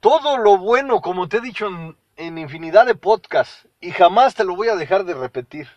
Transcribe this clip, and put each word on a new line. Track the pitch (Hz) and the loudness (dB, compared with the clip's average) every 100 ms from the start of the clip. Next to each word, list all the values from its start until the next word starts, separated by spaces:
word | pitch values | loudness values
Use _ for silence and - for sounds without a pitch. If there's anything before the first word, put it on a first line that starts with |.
Todo | 208 311 294 269 | 4 4 2 2
lo | 214 196 | 4 4
bueno, | 190 240 277 220 | 2 0 0 -4
como | - 185 175 | -2 -6 -4
te | 214 | -4
he | |
dicho | 247 208 214 | -6 -8 -8
en, | 180 160 - _ _ | -8 -14 -18 _ _
en | 165 165 | -12 -12
infinidad | 151 151 165 160 359 | -12 -12 2 4 4
de | |
podcasts, | - 180 220 - 151 127 - _ _ | 0 0 -2 0 -2 -2 -6 _ _
y | - | -14
jamás | 170 175 190 262 | 2 4 6 2
te | - | 2
lo | 202 | -6
voy | 175 226 | -2 -2
a | 202 | -2
dejar | 151 190 | -2 -2
de | 185 | -2
repetir | 151 131 131 127 151 143 | -8 -8 -10 -12 -16 -18